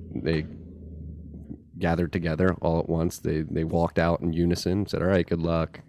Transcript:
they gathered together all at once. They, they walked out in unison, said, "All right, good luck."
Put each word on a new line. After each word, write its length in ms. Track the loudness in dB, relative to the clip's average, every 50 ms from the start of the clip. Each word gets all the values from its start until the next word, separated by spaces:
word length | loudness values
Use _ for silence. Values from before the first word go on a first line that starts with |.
| -12 -10 -8
they 320 | -4 -2 0 0 0 -2 -4 -10 -14 -16 -16 -16 -16 -16 -14 -14 -14 -14 -14 -14 -14 -14 -16 -16 -16 -14 -14 -16 -16 -16 -16 -8 -2
gathered 320 | 0 2 2 2 2 0
together 440 | 0 -2 0 0 2 4 4 2 2 2
all 180 | 2 2 2 2
at 80 | 2
once. 320 | 0 0 2 0 0 -2 -2
They, 220 | -4 -2 0 -2
they 220 | -2 -2 -2 -2 0
walked 340 | 2 2 2 2 2 2
out 240 | 2 2 2 2 2
in 100 | 0 0 0
unison, 520 | 2 2 2 2 2 0 0 0 0 0
said, 160 | 0 -2 0
"All 60 | 2
right, 180 | 4 4 4 4
good 160 | 2 0 0
luck." 380 | 0 2 2 2 0 -2 -4 -12 -16